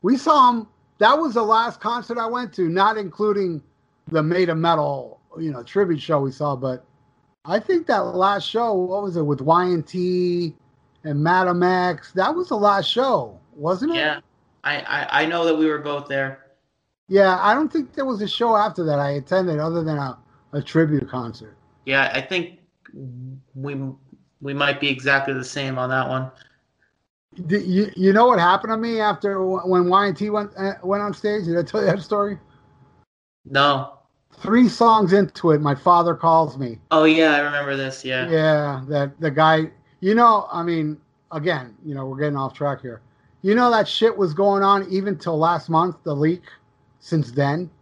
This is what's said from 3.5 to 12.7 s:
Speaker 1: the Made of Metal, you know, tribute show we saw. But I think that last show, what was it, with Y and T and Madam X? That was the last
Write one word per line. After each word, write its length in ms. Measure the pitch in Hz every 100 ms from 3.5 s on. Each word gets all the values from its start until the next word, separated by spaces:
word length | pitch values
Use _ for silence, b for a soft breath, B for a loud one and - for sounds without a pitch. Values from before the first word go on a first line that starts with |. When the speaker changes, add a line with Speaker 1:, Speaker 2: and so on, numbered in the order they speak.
| 160 _ _ _ _ -
Speaker 1:
the 160 | 156
Made 260 | 151 175 175
of 80 | 160
Metal, 640 | 165 160 147 139 117 - _ -
you 120 | 160
know, 120 | 127
tribute 380 | 117 196 196 156
show 200 | - 151
we 100 | 139
saw. 240 | 135 147 135
But 300 | 131 127 _ _ _ _ _ _
I 160 | 143 202
think 280 | 220 359 330
that 120 | 240
last 480 | 180 180 190 202 -
show, 260 | 220 233
what 300 | 196 180 196
was 140 | 202 170
it, 40 |
with 180 | 147 143
Y 240 | 131 165 180
and 200 | 175 151
T 720 | 180 180 180 180 175 170 - _ _ _ _
and 180 | 156 143
Madam 420 | 156 180 185 175
X? 500 | 180 185 180 156 -
That 200 | 180 196
was 160 | 330 359
the 60 | 226
last 340 | 202